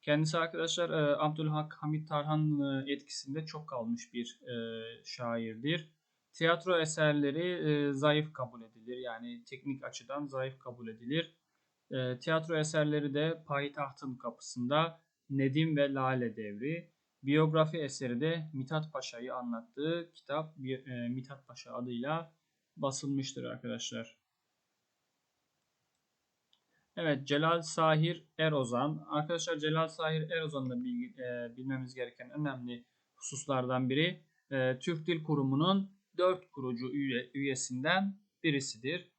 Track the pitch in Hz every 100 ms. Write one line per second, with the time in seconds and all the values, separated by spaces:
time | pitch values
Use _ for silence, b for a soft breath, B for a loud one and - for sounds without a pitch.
0 | - 147 156 170 165 165 165 170 170 156
1 | 147 147 151 151 156 151 156 - 151 156
2 | 156 151 147 156 156 147 139 135 135 139
3 | - - 139 147 156 156 156 131 113 117
4 | - 120 117 - - 120 113 113 113 113
5 | - - 123 117 113 110 135 165 156 _
6 | _ _ _ - 165 170 180 175 160 156
7 | 156 147 143 143 175 180 156 147 143 139
8 | 147 151 151 - 123 120 113 117 110 123
9 | 123 113 120 120 117 131 139 135 127 -
10 | 123 139 147 135 131 135 127 120 113 110
11 | 120 156 165 _ _ _ _ _ _ 135
12 | 127 127 - 160 160 160 151 160 151 147
13 | 147 139 156 165 - 143 143 143 139 131
14 | 135 123 120 117 - - 123 147 165 160
15 | _ _ _ 135 135 139 160 151 143 135
16 | 131 131 120 110 104 101 131 165 170 _
17 | _ _ 131 147 156 160 156 165 143 -
18 | 131 120 156 165 156 147 131 156 156 139
19 | - 120 123 127 123 117 117 - 151 170
20 | 170 - _ 143 156 156 131 131 139 123
21 | 120 127 131 135 _ 123 - 117 123 120
22 | 131 160 160 _ _ _ _ - 139 135
23 | 139 139 135 - 123 120 123 117 - 117
24 | 113 - _ _ _ _ _ _ _ _
25 | _ _ _ _ _ _ _ _ _ _
26 | _ _ _ _ _ _ _ _ _ -
27 | 165 139 135 143 160 170 156 - 160 151
28 | 165 170 - - 160 151 123 120 139 156
29 | 151 151 151 170 165 160 151 160 160 160
30 | 160 160 156 165 156 143 131 123 127 123
31 | 123 107 123 123 120 120 131 135 127 131
32 | 120 - 123 147 151 135 123 120 120 _
33 | _ _ - 131 - 131 127 127 127 135
34 | 170 180 _ _ _ 135 127 131 156 165
35 | 156 170 156 147 135 135 175 196 196 -
36 | _ - 180 185 - - 127 120 127 143
37 | 139 123 127 139 139 131 - 127 143 185
38 | 202 196 _ _ 165 147 135 107 127 175
39 | 175